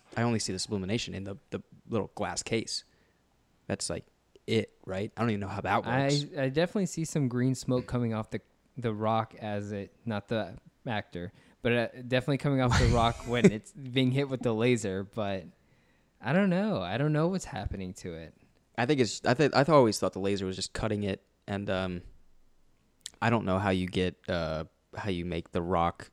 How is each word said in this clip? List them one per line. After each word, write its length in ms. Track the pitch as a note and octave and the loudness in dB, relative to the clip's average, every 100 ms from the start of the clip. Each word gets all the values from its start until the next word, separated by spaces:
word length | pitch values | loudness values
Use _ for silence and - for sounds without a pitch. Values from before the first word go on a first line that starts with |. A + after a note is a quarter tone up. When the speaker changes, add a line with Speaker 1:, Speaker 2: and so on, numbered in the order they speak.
| _ - | _ 0
Speaker 1:
I 60 | |
only 180 | A#2 A2+ | 0 0
see 140 | - | -2
the 60 | F#2 | -4
sublimination 540 | - G#2 F#2 A#2 F#2 | -4 -4 -2 -4 -4
in 100 | F#2 | -8
the, 140 | G2 G2 _ | -10 -12 _
the 120 | G2 - - - | -10 -10 -20 -6
little 220 | A2+ F#2+ - | -4 -4 -4
glass 280 | F#2 F2 | -6 -4
case. 400 | - A2+ - - - _ _ _ _ _ _ _ - | -2 -2 -2 -8 -10 _ _ _ _ _ _ _ -8
That's, 220 | G2 - | -6 -4
like, 160 | E2+ - _ _ - - | -8 -10 _ _ -14 -2
it, 260 | A2 - _ - | 0 0 _ -8
right? 260 | F#2+ A2 - | -6 -4 -2
I 40 | |
don't 100 | A#2 | 0
even 80 | G#2 | 0
know 60 | G2 | -4
how 140 | G#2 | -4
that 240 | - A#2 A2 | 0 0 2
Speaker 2:
I, 180 | B2+ | 2
Speaker 1:
works. 220 | C#3 C#3+ C#3+ D3+ | 2 0 -2 -2
Speaker 2:
I 120 | C3+ | -2
definitely 360 | C#3 F3+ G#3+ F3+ | 0 0 0 -2
see 200 | - D#3+ | -2 -2
some 220 | D#3+ C3 | 0 0
green 280 | B2 C3 B2+ | 2 2 0
smoke 320 | - B2+ A#2 | 0 -2 0
coming 260 | B2 A#2 | -2 0
off 160 | A2 A2 | -2 -4
the, 120 | A2+ - _ _ - | -8 -10 _ _ -6
the 160 | A#2+ | -4
rock 420 | G#2+ A2 A2+ A2 - | 0 2 2 0 -6
as 320 | G#2+ G#2 G2+ | -6 -4 -4
it, 220 | G2+ G2+ _ A#2 | -6 -8 _ -6
not 220 | G#2 - | -4 -2
the 260 | A2+ F#2+ - - _ - | -4 -4 -10 -20 _ -6
actor, 460 | G#2+ - E2+ F2 - - _ | -4 -4 -8 -10 -12 -20 _
but, 100 | A#2+ | 0
uh, 140 | A#2+ A#2 B2+ B2 | 2 0 -4 -2
definitely 300 | B2+ B2 C#3 | 0 2 0
coming 240 | D3 C3 | 2 4
off 160 | B2+ B2 | 4 6
the 80 | A#2+ | 6
Speaker 1:
<laughs> 60 | |
Speaker 2:
rock 220 | A#2+ A2+ A#2 A#2+ | 6 4 2 -2
when 240 | A#2+ F#3+ | -2 -2
it's 200 | G#2+ - | -6 -10
being 400 | - C3+ B2+ B2+ | -16 -6 0 2
hit 180 | C3+ C#3 | 0 -2
with 120 | C3 | -4
the 100 | B2 | -2
laser. 500 | A2 A#2+ A#2+ G2+ F#2+ | 0 0 0 -2 -6
But 420 | G2 - G2+ F#2+ E2 - _ _ _ _ _ _ | -6 -6 -4 -4 -8 -18 _ _ _ _ _ _
I 100 | A2+ | -2
don't 160 | E3+ G3+ | 2 2
know. 320 | F3 G#3+ D3 | 2 0 -2
I 160 | F2 A2 | -2 0
don't 140 | D3+ | 0
know 140 | D3+ E3+ | 2 2
what's 180 | F#3+ - | 0 -6
happening 480 | - G#2 F#2+ F#2 F#2 | -6 -6 -6 -8 -8
to 180 | F#2 | -10
it. 200 | D#2+ D#2+ - _ _ _ - | -10 -12 -18 _ _ _ -2
Speaker 1:
I 80 | B2 | 2
think 140 | D3 | 4
it's, 200 | A2 - - | 2 2 2
I 80 | |
th-, 180 | B2 D3 | 4 6
I 100 | - | 6
th-, 60 | C#3+ D3+ | 8 8
always 220 | A#2 G2+ | 8 6
thought 140 | F#2 | 0
the 60 | F#2 | 0
laser 260 | G2 G2 F#2+ | 0 0 0
was 100 | F#2 | -4
just 160 | - | -6
cutting 300 | - A2+ G#2 | -2 -2 0
it, 200 | G2+ F#2+ _ _ - | -2 -4 _ _ -6
and, 220 | G2+ G2+ | -4 -2
um, 320 | F#2 F#2 F2+ - - - - _ _ _ _ _ _ - - | 0 0 -4 -10 -18 -20 -20 _ _ _ _ _ _ -18 -4
I 100 | A2+ | 0
don't 140 | A#2 F#2+ | 2 2
know 120 | F#2 | 2
how 140 | G2+ | 2
you 160 | F#2+ F2+ | 2 0
get, 280 | F#2+ F#2 - - | 0 -2 -2 -4
uh, 360 | F2+ D#2+ D#2 E2 _ _ - | -2 -2 -4 -6 _ _ -8
how 140 | G#2+ | -4
you 160 | F2+ F2 | -4 -2
make 260 | E2+ - | -4 -4
the 100 | - | -4
rock 500 | E2+ F2+ E2+ - - | 0 2 2 0 -10